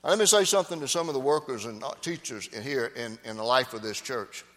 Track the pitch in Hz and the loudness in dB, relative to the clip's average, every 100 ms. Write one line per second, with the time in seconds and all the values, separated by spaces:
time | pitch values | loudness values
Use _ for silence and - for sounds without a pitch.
0 | - 202 208 214 185 202 180 170 139 170 | 4 4 6 6 6 4 2 -4 -2 -2
1 | 165 139 135 151 147 120 107 107 131 - | 0 0 2 2 0 -8 -8 -10 -10 -8
2 | - 170 - 113 95 113 117 139 117 - | -8 -8 -8 -10 -10 -10 -4 -2 -2 -4
3 | 117 110 117 110 110 127 123 117 107 104 | -10 -10 -12 -6 4 4 4 -4 -8 -8
4 | - 127 101 - - | -6 -6 -6 -12 -18